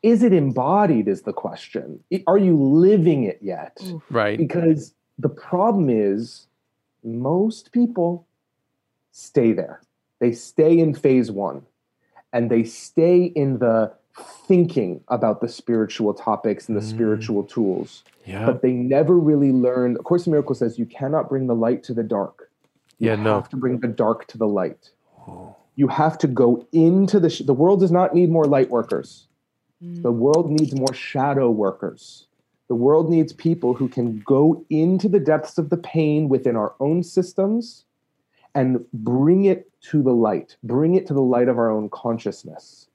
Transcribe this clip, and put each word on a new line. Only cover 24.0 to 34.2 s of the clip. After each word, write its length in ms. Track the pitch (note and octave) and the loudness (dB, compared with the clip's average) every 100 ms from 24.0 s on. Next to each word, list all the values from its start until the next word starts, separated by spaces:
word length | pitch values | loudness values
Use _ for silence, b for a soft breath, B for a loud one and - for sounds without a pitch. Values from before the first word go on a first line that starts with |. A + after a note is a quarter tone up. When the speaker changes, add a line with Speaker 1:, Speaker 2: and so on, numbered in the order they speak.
| A2 A2+ - | -2 -2 -8
Speaker 1:
to 100 | A2+ | -4
the 80 | A2 | -2
light. 440 | G2+ E2+ - _ _ _ _ - | 0 -4 -8 _ _ _ _ -20
Speaker 3:
Oh. 300 | F#2 F2+ - _ | -20 -20 -20 _
Speaker 1:
You 140 | - C3+ | -2 0
have 280 | - D#3 D#3+ | 2 -2 0
to 100 | D3 | -2
go 360 | B2 B2 A#2+ - | 2 2 2 0
into 460 | D#3+ E3 F#3 F#3+ G3+ | 2 4 4 2 2
the, 100 | E3 | 2
sh-, 120 | - | -2
the 100 | - | -2
world 260 | C3 E3 G3 | 2 4 4
does 100 | F#3 | 2
not 240 | F3 F#3 | 2 2
need 160 | E3+ F3 | 2 2
more 140 | E3 | 2
light 260 | D3+ C#3 B2+ | 2 2 2
workers. 560 | A#2+ A2+ D2+ - - _ _ _ _ _ _ | -2 -2 -6 -8 -20 _ _ _ _ _ _
Speaker 2:
Mm. 180 | F3 F3 | -16 -6
Speaker 1:
The 100 | E3 | -4
world 360 | A#2 B2+ D#3 D#3+ | 0 2 2 2
needs 260 | D3+ D3+ C3+ | 0 -2 -2
more 160 | C3 | -4
shadow 560 | B2+ - C3+ C#3 C#3 B2 | -6 -8 -4 -2 0 0
workers. 760 | G#2+ G2 F#2+ F#2+ - - - _ _ _ _ _ | 0 -2 -4 -10 -12 -20 -20 _ _ _ _ _
The 80 | A#2 | 0
world 340 | B2+ D#3 D#3+ | 4 4 2
needs 220 | E3+ D#3 | 0 0
people 420 | - E3 E3 B2 | -2 -2 0 -2
who 140 | B2 C3 | -2 -4
can 340 | - A#2+ A2 | -4 -6 -6